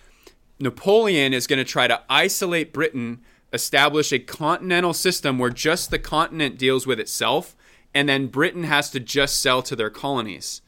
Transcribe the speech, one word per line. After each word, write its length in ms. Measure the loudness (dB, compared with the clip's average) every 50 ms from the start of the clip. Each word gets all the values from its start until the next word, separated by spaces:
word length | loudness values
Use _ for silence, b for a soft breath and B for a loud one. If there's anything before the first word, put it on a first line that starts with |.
| b b b b b b b b _ _ _ -6
Napoleon 720 | -6 -6 -4 -4 0 4 4 4 4 4 2 2 2 2 2
is 140 | 0 0 0
gonna 180 | 0 0 0
try 220 | -2 0 2 2 2
to 140 | 2 0 0 0
isolate 600 | 2 2 2 2 0 -2 -2 0 0 -2 -2 -2
Britain, 480 | -4 -2 -2 -2 -2 -4 -8 -8 -10 -12 b b b b b b
establish 640 | -6 -4 -4 0 4 4 4 4 4 2 0 2 0
a 60 | -2
continental 760 | -4 -4 -10 -4 0 0 0 0 0 0 0 2 2 2 0
system 440 | 0 0 0 0 0 0 -2 0 0
where 120 | 0 0
just 420 | -2 0 0 0 0 0 -2 -4
the 80 | -4 -4
continent 580 | -4 -2 0 0 0 0 0 -2 -2 -2 -2 0
deals 300 | 2 2 2 2 2 0
with 120 | -2 -2
itself, 520 | -2 -6 -4 -2 0 2 2 0 0 -4 -14 b b b b b b b b
and 140 | 0 2 2
then 200 | 2 0 0 -2
Britain 360 | 0 0 0 0 0 -2 -2
has 240 | 0 2 0 0 0
to 80 | -4 -8
just 420 | -6 -4 0 0 0 0 0 0
sell 200 | 2 2 2 2 0
to 120 | -4 -4
their 140 | -4 -4 -4
colonies. 720 | -6 -6 -4 -4 -2 -2 -4 -6 -8 -12 -12 -12 -12 -14 _